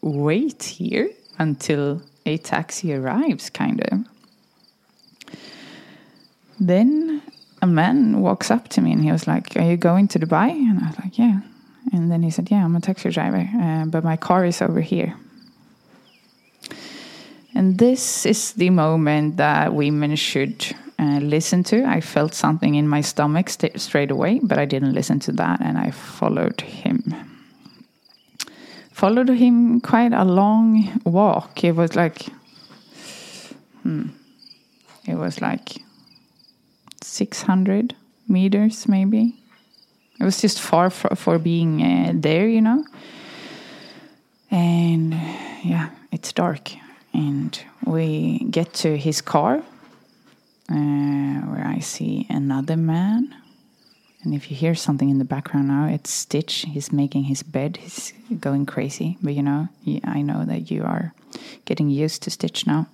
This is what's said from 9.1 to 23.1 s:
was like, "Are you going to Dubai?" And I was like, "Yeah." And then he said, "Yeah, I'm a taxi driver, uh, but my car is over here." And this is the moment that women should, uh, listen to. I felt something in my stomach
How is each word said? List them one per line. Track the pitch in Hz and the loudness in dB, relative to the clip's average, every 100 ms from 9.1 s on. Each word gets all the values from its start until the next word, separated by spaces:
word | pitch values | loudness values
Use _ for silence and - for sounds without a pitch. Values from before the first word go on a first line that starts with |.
was | 165 160 | 2 0
like, | 160 - - | -2 -2 0
"Are | 170 | 2
you | 170 | 4
going | 170 180 202 | 4 4 4
to | 196 | 2
Dubai?" | 160 160 226 | 2 2 2
And | 330 247 190 | 2 2 2
I | 165 | 0
was | 156 | -6
like, | 190 - | -8 2
"Yeah." | 233 196 - - _ _ 247 | 2 2 -2 -20 _ _ -2
And | 185 170 | 0 2
then | 170 | 2
he | 165 | 0
said, | 160 180 | -2 0
"Yeah, | 208 | 2
I'm | 175 170 | 4 2
a | |
taxi | 180 190 175 | 0 -2 -2
driver, | 170 170 185 180 226 | -2 0 0 -2 0
uh, | 170 160 160 | 0 0 -2
but | 165 | -2
my | 165 160 | 0 -2
car | - 185 | 2 2
is | 180 175 | 2 0
over | 180 165 | 0 0
here." | 160 180 170 - - - - _ _ _ _ _ _ _ _ _ _ _ - - - - - - - - _ | 0 -2 -2 -6 -20 -20 -20 _ _ _ _ _ _ _ _ _ _ _ -20 -18 -18 -18 -20 -20 -20 -20 _
And | - 190 185 | 0 2 6
this | 240 254 - - | 4 4 -2 -2
is | - 214 - | 0 0 -2
the | 214 180 | 0 4
moment | 180 156 160 151 151 151 175 | 4 4 4 4 2 2 2
that | 147 151 151 | 2 2 2
women | 151 147 151 147 151 | 0 0 0 0 -2
should, | - 143 139 - - - - - | -2 -2 -2 -4 -10 -10 -16 -2
uh, | 147 143 | 0 0
listen | 147 151 165 180 | 2 0 2 0
to. | 175 220 | 2 2
I | 269 170 | 2 0
felt | - - 156 | 0 -2 -2
something | - 156 160 147 147 | 0 0 2 2 2
in | 151 | 2
my | 147 | 2
stomach | 147 | 0